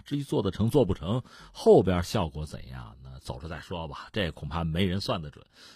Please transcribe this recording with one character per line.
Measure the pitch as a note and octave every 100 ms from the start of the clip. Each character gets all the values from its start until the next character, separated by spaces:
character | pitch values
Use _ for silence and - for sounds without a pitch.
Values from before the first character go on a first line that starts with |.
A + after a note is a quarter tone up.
| -
至 | C#3+
于 |
做 | C#3 D3
得 | G2+
成 | - A#2
做 | C#3+ G#2
不 |
成， | F#2 D2 B2 - - -
后 | - - F#3+
边 | F#2+ F2+
效 | F2 A#2 E2
果 | - D2+
怎 | - A#1+
样， | B1+ A#1 A1
那 | C2 C2
走 | - B1
着 | D#2+
再 | D#2+
说 | - F2+ D#2+
吧， | C#2 -
这 | - F2
恐 | - D2
怕 | E2
没 | E2 D#2+ F#2+
人 | F#2
算 | - A2
得 | D2+
准， | - - - -